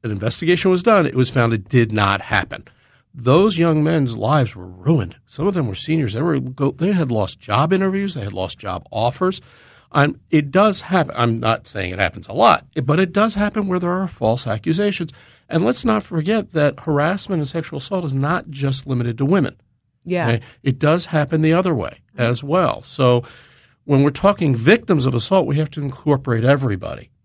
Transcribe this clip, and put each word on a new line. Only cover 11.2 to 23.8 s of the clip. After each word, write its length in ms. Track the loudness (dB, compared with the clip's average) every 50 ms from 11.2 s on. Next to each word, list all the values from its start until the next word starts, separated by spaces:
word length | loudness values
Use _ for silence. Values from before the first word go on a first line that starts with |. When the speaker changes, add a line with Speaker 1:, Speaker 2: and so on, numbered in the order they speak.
| 0 0 0 0
Speaker 1:
not 260 | 0 0 0 -2 -4
saying 240 | -12 -8 -8 -6 -6
it 80 | -2 0
happens 280 | -2 -2 -2 -6 -14 -10
a 40 | 0
lot, 320 | 4 4 4 4 4 0 _ _ -6
but 180 | -2 0 2 0
it 120 | 0 0
does 220 | 0 0 0 0 0
happen 340 | -2 -4 -2 -2 -4 -4
where 120 | -2 -2 -2
there 120 | -2 -2
are 160 | -2 -2 -4
false 400 | -6 -6 -2 0 0 0 0 -2
accusations. 640 | -4 -4 -4 -2 -2 -2 0 0 -2 -2 -4 -8 -10 -12 -20 -20 _ _ _ _ _
And 160 | -2 0 0
let's 180 | 0 0 0 0
not 200 | 0 0 0 -2
forget 500 | -4 -4 -4 -2 0 0 -2 -2 -2 -2
that 280 | 0 0 0 0 -4
harassment 600 | -4 -2 0 0 0 0 -2 -4 -4 -4 -4 -4
and 80 | -4 -4
sexual 300 | -4 -8 -8 -6 -10 -10
assault 260 | -8 -6 -6 -4 -4
is 80 | -2 -2
not 360 | -2 0 0 -2 -2 -4 -8
just 380 | -8 -4 -4 -2 -2 -4 -4
limited 300 | -4 -4 -2 -2 -4 -2
to 80 | -2 0
women. 320 | 2 2 2 2 0 -4 _ _ _ _ _ _ _ _ _ _
Speaker 2:
Yeah. 220 | -6 -4 -2 0 0
Speaker 1:
Okay? 120 | 0 -2 -4 -10 -20 _ -4
It 160 | -4 -2 0
does 280 | 2 2 2 2 0
happen 340 | -2 0 0 0 0 0 2
the 100 | 2 4
other 240 | 2 2 2 0 0
way 240 | -2 -2 -6 -8 _ _ _ _
as 240 | -2 0 0 0 -2
well. 400 | -2 -2 0 2 2 0 -2 -4 -8
So 400 | -14 -4 2 4 4 4 4 0 -4 -20 -20 -20 _ _ _ _ _ _ _